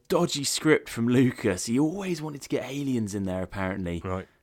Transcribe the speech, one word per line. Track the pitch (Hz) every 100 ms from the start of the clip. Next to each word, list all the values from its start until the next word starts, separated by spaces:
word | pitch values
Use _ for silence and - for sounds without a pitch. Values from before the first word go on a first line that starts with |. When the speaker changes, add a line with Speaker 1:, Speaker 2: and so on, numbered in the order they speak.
| _
Speaker 1:
dodgy | 175 170 143
script | 135 - 156 151 -
from | - 117
Lucas. | 123 127 117 110 90 -
He | 120
always | 151 190 190 165
wanted | 156 143
to | -
get | 135 -
aliens | 139 139 123 107 101
in |
there, | 95 92
apparently. | 92 101 95 95 90 85 95
Speaker 2:
Right. | 92 90 _